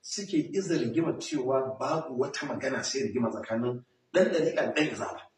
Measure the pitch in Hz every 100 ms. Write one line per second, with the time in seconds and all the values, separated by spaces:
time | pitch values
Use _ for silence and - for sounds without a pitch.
0 | - - 196 170 - 196 170 156 120 143
1 | 165 - - 147 127 131 131 131 131 160
2 | 156 123 139 - 143 - 135 127 - 135
3 | 113 120 113 104 - 113 123 123 - _
4 | _ 175 202 170 165 - 170 147 151 -
5 | - - -